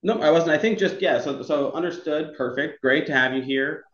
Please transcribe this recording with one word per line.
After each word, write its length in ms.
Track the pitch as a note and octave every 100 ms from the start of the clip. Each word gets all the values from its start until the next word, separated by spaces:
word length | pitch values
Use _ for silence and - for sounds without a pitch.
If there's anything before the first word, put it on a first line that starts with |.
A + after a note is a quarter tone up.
No, 160 | F#3 A3+
I 100 | D3+
wasn't. 220 | E3 E3
I 60 | D3+
think 200 | A3 A3+
just, 220 | G3 -
yeah, 180 | F3+ B2+
so, 220 | D3+ C3+
so 300 | - D3 C#3
understood. 640 | D#3+ F3 E3+ - D3+ D#3 -
Perfect. 440 | B2 B2+ D3+ -
Great 240 | C3 C3+ -
to 60 |
have 220 | C#3 B2+
you 80 | C3
here. 420 | C3 C3+ C#3 D#3 -